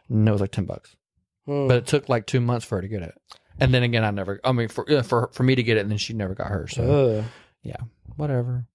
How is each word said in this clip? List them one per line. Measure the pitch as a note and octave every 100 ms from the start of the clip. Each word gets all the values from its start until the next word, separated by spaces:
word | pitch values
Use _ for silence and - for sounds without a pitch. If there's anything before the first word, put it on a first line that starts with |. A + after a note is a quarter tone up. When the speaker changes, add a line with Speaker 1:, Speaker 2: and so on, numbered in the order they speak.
| -
Speaker 1:
No, | A2 A2
it | G#2
was, |
like, | G2
ten | -
bucks. | F2+ - _ _ _ _ _ _ -
Speaker 2:
Hmm. | C#3+ C3+
Speaker 1:
But | B2
it | C3
took, | D3 -
like, | A#2+ -
two | C3
months | A#2+ A#2+ -
for | G2
her |
to | G2
get | G#2
it. | E2 - _ - _ -
And | C3
then | B2+
again, | B2 A#2 A2
I |
never, | G2+ F#2 G2 C3
I |
mean, | B2 A2+
for, | - -
uh, | C#3+
for, | A#2+ A#2 -
for | -
me | B2+ B2+
to |
get | A#2 G#2+
it, |
and | G#2
then | G#2
she | -
never | A2+ F#2+ F#2
got | F2+
hers. | G2 -
So | B2 A#2+ D3 B2+ G#2+
Speaker 2:
Ugh. | A2 - _ _
Speaker 1:
yeah, | G#2+ - A#2 _ - -
whatever. | D3 B2+ A#2+ B2 A#2+